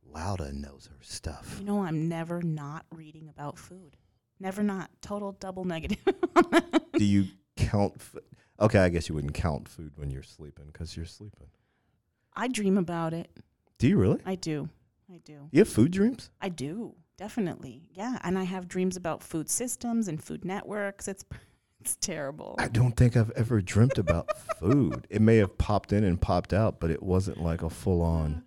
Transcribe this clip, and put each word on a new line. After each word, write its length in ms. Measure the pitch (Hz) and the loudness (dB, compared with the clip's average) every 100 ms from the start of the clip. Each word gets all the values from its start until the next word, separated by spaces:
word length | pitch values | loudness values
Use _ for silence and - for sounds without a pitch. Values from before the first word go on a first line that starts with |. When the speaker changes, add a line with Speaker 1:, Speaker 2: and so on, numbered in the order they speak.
| 64 | -16
Speaker 1:
Lauda 440 | 76 87 92 73 | -8 -6 -6 -6
knows 340 | 71 71 69 - | -8 -12 -16 -20
her 140 | - | -20
stuff. 540 | - - - - - - | -16 -12 -10 -12 -14 -12
Speaker 2:
You 60 | 202 | -4
know, 180 | 202 | -4
I'm 240 | 185 156 160 | -2 -2 -2
never 340 | 165 165 175 | -4 -6 -4
not 440 | 170 156 143 156 - | -4 -4 -8 -14 -16
reading 340 | 165 156 156 156 | -20 -20 -20 -20
about 300 | 147 147 143 | -12 -12 -12
food. 400 | - 180 165 _ _ _ _ _ | -18 -20 -20 _ _ _ _ _
Never 240 | 190 190 | -8 -2
not. 260 | 208 190 - _ | -2 -2 -8 _
Total 320 | - 208 202 | -10 -8 -8
double 320 | 196 190 185 185 | -8 -10 -6 -4
negative 320 | 165 160 208 - 381 | -4 -4 -2 0 0
<laughs> 180 | - - | 2 2
on 80 | - | 4
that. 320 | 339 - 311 - | 2 2 -2 0
Speaker 1:
Do 100 | - | 2
you 220 | 104 101 98 - _ - | 4 4 2 -4 _ -2
count 360 | - 104 101 - | 0 2 0 -2
f-, 180 | - - - - _ - | -18 -18 -20 -20 _ 2
okay, 180 | 107 104 | 4 6
I 80 | 92 | 6
guess 200 | 85 - | 4 -2
you 60 | 78 | -4
wouldn't 180 | 71 | -4
count 340 | 73 87 73 - | 0 0 -2 -6
food 240 | - 78 71 | -16 -16 -10
when 120 | 71 | -10
you're 140 | 67 | -10
sleeping 460 | - - 76 71 73 | -14 -18 -20 -18 -20
'cause 240 | 76 82 82 | -14 -12 -10
you're 100 | 82 | -12
sleeping. 400 | - 104 - 69 _ _ _ _ _ _ _ _ | -14 -20 -20 -20 _ _ _ _ _ _ _ _
Speaker 2:
I 140 | - 240 | -8 -6
dream 300 | 226 202 196 | -2 2 2
about 360 | 175 170 165 | 0 -4 -4
it. 160 | 165 - - - _ _ _ | -6 -10 -20 -20 _ _ _
Speaker 1:
Do 120 | 127 | 2
you 80 | 190 | 4
really? 240 | 98 220 - | 4 2 -2
Speaker 2:
I 100 | 190 | -6
do. 340 | 170 151 156 _ _ _ _ | -4 -6 -8 _ _ _ _
I 60 | 175 | -20
do. 320 | - 151 143 | -20 -20 0
Speaker 1:
You 80 | 139 | 4
have 80 | 214 | 4
food 220 | - 175 | 6 4
dreams? 380 | 180 214 269 - _ | 4 0 0 -14 _
Speaker 2:
I 80 | - | -8
do. 480 | 165 135 185 220 - _ _ | -6 -8 -6 -10 -14 _ _
Definitely. 680 | 202 - 180 - 139 120 165 | -10 -4 -4 -4 -12 -16 -20
Yeah. 280 | - 226 254 | -10 -6 -6
And 140 | 175 185 | -2 -2
I 60 | |
have 260 | 185 190 180 | -2 -6 -6
dreams 260 | 185 185 180 | -2 -2 -2
about 260 | 175 156 | -6 -8
food 280 | - 165 151 | -6 -6 -4
systems 580 | - 247 - 240 233 208 | -4 -4 -6 -4 -2 -2
and 160 | 160 | -4
food 220 | - 156 170 | -8 -10 -6
networks. 640 | 196 - 208 202 202 - | -8 -8 -8 -8 -8 -10
It's, 160 | 190 - - _ | -10 -12 -18 _
<laughs> 280 | _ _ _ | _ _ _
it's 160 | - - | -8 -6
terrible. 580 | - 160 139 151 - - | -6 -6 -8 -10 -12 -6
Speaker 1:
I 120 | - | -2
don't 260 | 117 123 113 | 2 2 4
think 220 | 123 120 | 4 6
I've 140 | 110 | 2
ever 280 | - 113 117 | 0 2 2
dreamt 360 | 90 101 123 135 | 2 4 4 4
about 320 | 90 85 - - | 2 0 0 -8
<laughs> 220 | - - | -8 -4
food. 460 | 87 143 101 - - | 2 4 2 -2 -6
It 120 | 104 | 4
may 140 | 107 113 | 6 8
have 200 | 95 - | 4 0
popped 340 | - 101 - | 0 0 2
in 140 | 104 104 | 2 4
and 160 | 87 | 2
popped 320 | - 90 90 | 2 0 2
out, 260 | 95 110 - | 2 2 0
but 120 | 82 | -2
it 120 | 80 | -2
wasn't, 380 | 98 92 95 - | 2 2 2 -2
like, 200 | 82 82 | -2 -2
a 80 | 82 | -4
full 320 | - - 87 | -4 0 2
on 420 | 82 82 78 78 | 4 2 0 -4